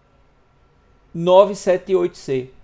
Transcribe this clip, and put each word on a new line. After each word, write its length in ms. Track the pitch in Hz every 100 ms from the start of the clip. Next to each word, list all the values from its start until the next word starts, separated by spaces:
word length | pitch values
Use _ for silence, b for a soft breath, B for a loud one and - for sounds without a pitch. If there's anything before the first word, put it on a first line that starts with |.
| _ _ _ _ _ _ _ _ _ _ _
nove 400 | 170 170 185 202
sete 420 | 202 - 180 - 185
oito 220 | 180 -
C. 320 | - 131 131 -